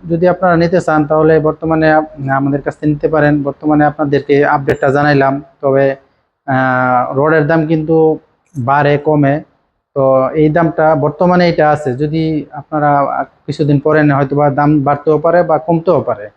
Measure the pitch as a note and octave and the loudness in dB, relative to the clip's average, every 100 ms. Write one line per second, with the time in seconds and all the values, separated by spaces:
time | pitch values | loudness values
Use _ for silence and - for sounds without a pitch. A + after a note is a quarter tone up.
0 | E3+ E3 F3+ F3 F#3 E3 E3+ F3 E3 D#3 | -4 0 0 0 0 2 2 0 0 0
1 | D3 D#3 D#3 D#3+ D3+ D#3 D#3+ D#3+ D#3 D#3 | 0 2 2 2 0 -4 -4 0 2 0
2 | D#3 D3 C3+ C3+ C#3 C#3 C#3+ - D3+ D3 | -2 -8 -4 -2 -2 -2 -6 -4 -4 -2
3 | D#3 D#3 D3 D3 C#3+ C3+ D3+ D3+ D3+ D3 | 0 0 2 0 -2 -6 -2 2 2 0
4 | D3+ C#3+ C#3 C#3 C#3+ D3 C#3 C#3 C#3+ C3+ | -2 -2 0 0 2 0 -2 -2 0 0
5 | D3 C#3+ C3+ C#3 D3 _ C#3+ C3+ C3+ C3+ | 2 2 2 -2 -8 _ -2 2 0 -2
6 | _ _ _ _ - C3 C3 B2+ B2+ B2 | _ _ _ _ -6 -2 0 0 0 0
7 | B2+ C3+ D3+ D#3+ D3 D#3+ D#3 D#3+ D#3 D#3+ | -2 -2 0 2 2 0 0 -2 0 2
8 | D#3+ D3+ _ _ _ D#3 B2 C#3+ D3 D3 | 2 0 _ _ _ -8 -2 0 2 0
9 | D3 D3+ C#3+ C#3+ - _ _ _ _ - | 0 0 2 0 -6 _ _ _ _ -2
10 | C3+ C3 C3 D3 D#3 D#3 E3 D3+ D#3 D#3 | 2 2 0 0 0 2 0 0 0 2
11 | D3 D3 F3+ F3+ F3 E3 D3+ D3 C#3+ B2 | -2 0 0 2 0 2 0 0 -2 -4
12 | D3+ D#3+ D#3+ D#3 C#3 D3+ - D#3 D3 C#3+ | -4 -2 -2 -4 -8 -16 -8 -2 0 0
13 | C3+ C3+ C3+ _ - D3 D3 C#3+ D3+ D3+ | 0 -4 -8 _ -12 -4 0 0 2 2
14 | D3 C#3 C#3 C#3+ D3 C#3 D3 D3+ C#3 C#3+ | 2 0 0 0 0 2 0 2 0 -2
15 | - D3+ D#3+ E3+ E3 D3+ - E3 E3 D#3 | 0 0 2 0 2 -2 0 -2 0 0
16 | B2 G#2+ G#2 | 0 -6 -10